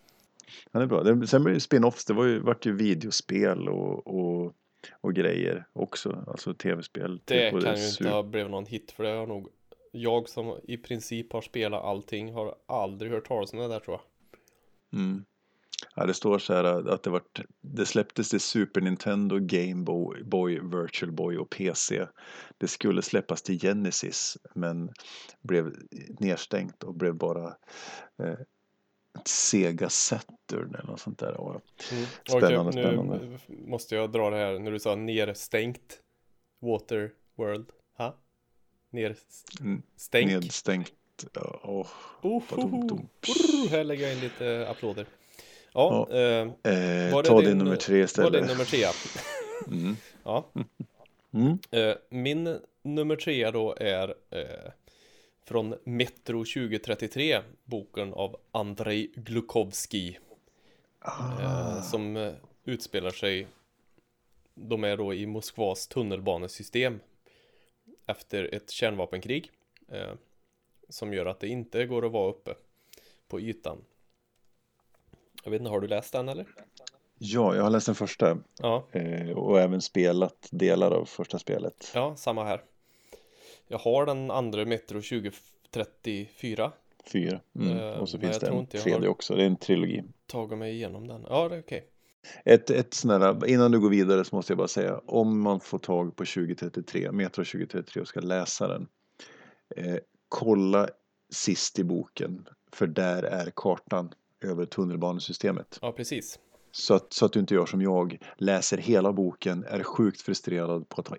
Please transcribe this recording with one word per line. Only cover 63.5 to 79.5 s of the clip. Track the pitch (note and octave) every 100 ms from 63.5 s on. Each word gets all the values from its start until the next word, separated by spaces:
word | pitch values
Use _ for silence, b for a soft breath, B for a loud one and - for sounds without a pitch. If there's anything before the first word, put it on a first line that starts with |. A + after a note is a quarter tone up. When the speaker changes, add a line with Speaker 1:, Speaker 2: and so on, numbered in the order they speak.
| _ _ _ _ _ _ _ _ _ _ -
Speaker 2:
de | G#2 A2+
är | G#2 G2+
då | G2+
i | F#2+ G#2+
Moskvas | G#2+ - - G2+ F#2+ -
tunnelbanesystem | C3 G#2+ F#2+ G2 F2 F2+ - G2+ A#2+ B2+ G#2+ - _ _ b b b b _ _ - -
efter | G#2+ - G2+ F2 G2+
ett | -
kärnvapenkrig, | - A2+ G2+ F2 F#2 G#2 C#3 - _ _ _ _
eh, | G2 - - _ _ _ _ _ _ _
som | - G#2+
gör | G2 F2
att | F#2+
det | G2+
inte | B2 A#2 A2+ B2
går | A#2+ A#2
att |
vara | A2+ F#2+
uppe | - - - _ b b b b b _
på | F2
ytan. | A2 A2 - - - _ _ _ _ _ _ _ _ _ _ _ _ - _ -
Jag | G#2
vet | A2
inte, | A#2+
har | G#2
du | G2+
läst | G#2 -
den | C3 C3
eller? | D3 G3 - - - - _ _ _
Speaker 1:
Ja, | G#2+ A#2 G#2 G2
jag |
har | G#2
läst | A2 A2
den | G2+
första. | G#2 - F2+ E2 - -
Speaker 2:
Ja. | A#2+ A#2+ -
Speaker 1:
Eh, | F#2 E2+ E2+ E2+
och | F2+ G2